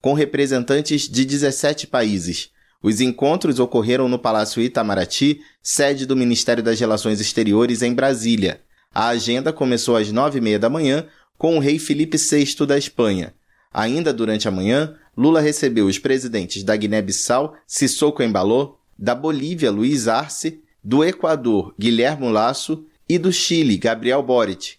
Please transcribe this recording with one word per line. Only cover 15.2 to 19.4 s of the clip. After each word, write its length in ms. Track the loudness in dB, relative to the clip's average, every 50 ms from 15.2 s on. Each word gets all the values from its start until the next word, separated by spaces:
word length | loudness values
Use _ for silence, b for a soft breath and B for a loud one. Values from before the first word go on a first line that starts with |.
| 2 4 4 4
recebeu 440 | 2 2 0 0 -2 0 2 2 2
os 140 | 2 2 0
presidentes 640 | 0 0 0 0 -2 -2 -4 -4 -4 -4 -8 -6 -2
da 120 | -2 0
Guiné-Bissau, 800 | 0 0 0 0 -2 -2 -2 -4 -6 -2 0 0 0 0 -2 B B B B
Sissoko 560 | -4 -2 -2 0 0 2 0 0 2 0 -2
Embaló, 540 | 0 0 0 2 2 2 2 0 -2 -8 _ _ _ _ -6
da 160 | -4 -2 -2
Bolívia, 560 | -2 -2 -4 -4 -4